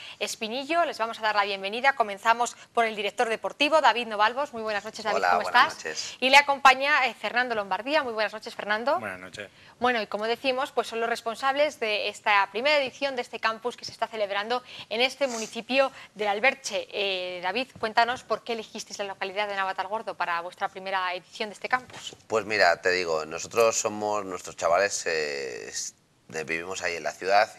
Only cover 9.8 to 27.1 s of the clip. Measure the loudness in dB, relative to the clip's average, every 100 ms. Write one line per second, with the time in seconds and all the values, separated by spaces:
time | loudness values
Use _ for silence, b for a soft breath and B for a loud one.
9.8 | 0 0 -2 -4 -4 -2 -2 -2 -2 -2
10.8 | -2 -2 -2 -2 -4 -2 0 2 2 0
11.8 | -2 -2 -4 -2 2 4 4 0 2 2
12.8 | 0 -2 -4 -4 -6 -4 -2 -2 -6 -8
13.8 | -12 -6 -6 -2 -2 -2 -2 -2 B B
14.8 | -6 0 0 0 -2 -2 -6 -8 0 2
15.8 | 2 B B -4 -2 2 2 0 -4 -6
16.8 | -6 -4 -2 -2 -6 -4 -4 -2 -4 -6
17.8 | 0 2 2 0 -4 -6 -4 -8 -8 -12
18.8 | -12 -8 -8 -6 -6 -4 -4 -2 -2 -4
19.8 | -4 -6 -6 -4 -2 -2 -6 -6 -8 -6
20.8 | -4 -2 -2 -6 -10 -10 -10 -8 -4 -4
21.8 | -4 -16 -16 -16 -2 -2 2 6 6 6
22.8 | 4 2 2 0 -2 -8 -2 2 4 2
23.8 | -2 -2 -2 -2 -4 -8 -10 -2 2 4
24.8 | 2 0 -2 -2 -2 -4 -8 -10 -10 -10
25.8 | -10 -14 _ _ -12 -8 -6 -6 -6 -6
26.8 | -6 -4 -6